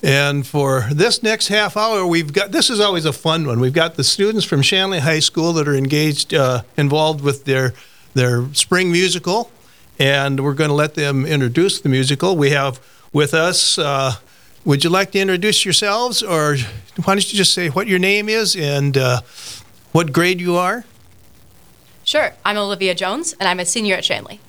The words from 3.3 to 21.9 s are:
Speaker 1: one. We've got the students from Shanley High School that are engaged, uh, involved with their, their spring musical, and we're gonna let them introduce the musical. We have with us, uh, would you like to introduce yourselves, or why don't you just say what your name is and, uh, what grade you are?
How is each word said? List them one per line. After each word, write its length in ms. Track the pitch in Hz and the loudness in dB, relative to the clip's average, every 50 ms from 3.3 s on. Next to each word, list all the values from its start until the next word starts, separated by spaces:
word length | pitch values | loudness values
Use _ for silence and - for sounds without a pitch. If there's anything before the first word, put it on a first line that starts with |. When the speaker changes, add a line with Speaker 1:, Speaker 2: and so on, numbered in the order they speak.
| 156 165 160 | 0 0 -2
Speaker 1:
one. 120 | 139 117 117 | -2 0 0
We've 140 | 127 127 131 | 0 2 2
got 220 | 165 160 165 - | 2 0 0 0
the 100 | - 139 | -2 -2
students 400 | - - - 196 208 220 220 170 | -2 0 0 0 0 0 -2 -2
from 160 | - - 143 | 0 0 2
Shanley 380 | 135 - 196 190 190 190 196 170 | 2 2 2 0 0 0 -2 -2
High 220 | 127 160 160 156 | 0 0 0 2
School 340 | 156 - - 170 160 170 170 | 0 0 0 0 0 0 0
that 120 | 160 147 | 0 0
are 80 | 147 143 | 0 0
engaged, 600 | 135 135 135 147 147 151 156 143 139 - - - | 0 0 0 0 0 0 0 0 -2 -4 -2 0
uh, 280 | 156 135 127 127 120 - - _ | 2 2 2 0 -2 -4 -6 _
involved 460 | - 147 143 139 151 156 156 160 147 139 | -2 0 2 2 2 0 0 -2 -2 -2
with 240 | 143 135 131 - | -2 -2 -2 -2
their, 260 | - 135 131 131 127 123 - - - - - - - - | -2 0 0 0 -2 -4 -6 -18 -20 -20 -20 -20 -4 0
their 400 | 135 123 123 123 120 123 135 147 | 0 2 2 2 0 -2 -4 -4
spring 400 | - - - 185 180 185 180 170 | -4 -2 0 0 0 2 2 2
musical, 580 | 175 185 185 160 175 147 180 185 226 233 - - - - - - _ - - _ - | 2 2 0 -2 -2 -2 -2 -2 -2 -2 -6 -12 -20 -20 -20 -20 _ -20 -20 _ 0
and 460 | 139 135 139 139 139 139 139 135 135 | 2 2 2 2 0 0 -2 -2 -2
we're 80 | 147 139 | -2 0
gonna 220 | 139 156 151 143 | 0 0 0 2
let 200 | 147 151 151 - | 2 0 0 0
them 300 | - 147 143 139 135 131 | -4 -2 0 0 0 0
introduce 560 | 156 156 143 135 120 120 160 175 196 - - | 0 0 0 0 0 2 2 2 2 0 -2
the 80 | - 147 | 0 0
musical. 480 | 131 131 131 131 143 131 - 185 190 | 2 2 2 0 0 0 0 0 2
We 140 | 165 143 139 | 2 2 2
have 300 | 147 143 139 139 123 - - - - _ - - - | 2 2 0 -2 -4 -8 -16 -20 -20 _ -20 -4 0
with 180 | 147 151 143 156 | 0 0 2 2
us, 460 | 160 160 180 175 180 - - - - | 2 2 2 0 0 0 0 0 0
uh, 380 | 160 143 143 135 135 131 123 - - - - - - - - - - | -2 -2 0 0 0 -2 -2 -4 -10 -20 -20 -20 -20 -20 -20 -8 0
would 200 | 180 143 143 139 | 0 0 2 2
you 60 | 170 | 2
like 200 | 175 190 196 190 - | 2 2 0 0 0
to 60 | 196 | -2
introduce 460 | 196 190 185 180 180 214 202 - - | 0 2 0 0 0 0 0 0 0
yourselves, 580 | 202 170 - 214 202 202 226 247 247 226 - 233 | 0 0 0 0 0 0 0 -2 -2 -2 -4 -2
or 340 | 208 175 160 151 147 147 135 123 104 - - - - - - 170 | 0 0 0 2 2 0 -2 -4 -6 -10 -14 -18 -14 -10 -4 0
why 100 | - 196 | 0 2
don't 180 | 202 196 - - | 2 0 -2 -2
you 40 | |
just 180 | 202 185 - - | 0 0 0 0
say 140 | 185 180 165 | 0 -2 -2
what 180 | 127 180 202 | -2 -2 -2
your 120 | 226 190 180 | 0 0 0
name 300 | 180 190 202 208 208 214 | 2 2 2 0 0 0
is 260 | 220 226 220 185 - | -2 0 0 -2 -2
and, 420 | 190 156 143 143 143 139 143 131 135 | -2 -2 -2 0 0 0 2 2 2
uh, 240 | 131 127 123 120 - - - - - - - - - - - - - - - | 2 2 0 0 -4 -8 -20 -18 -16 -16 -16 -18 -20 -20 -20 -20 -20 0 0
what 200 | 156 175 156 135 | 0 0 2 0
grade 280 | - 170 180 185 175 | 2 2 2 0 0
you 160 | 175 175 175 | -2 0 0
are? 280 | 175 180 180 208 247 226 - - - - - - - - - - - - - - - - - - _ _ _ | 0 0 0 -2 -4 -8 -14 -20 -20 -20 -20 -20 -20 -20 -20 -20 -20 -20 -20 -20 -20 -20 -20 -20 _ _ _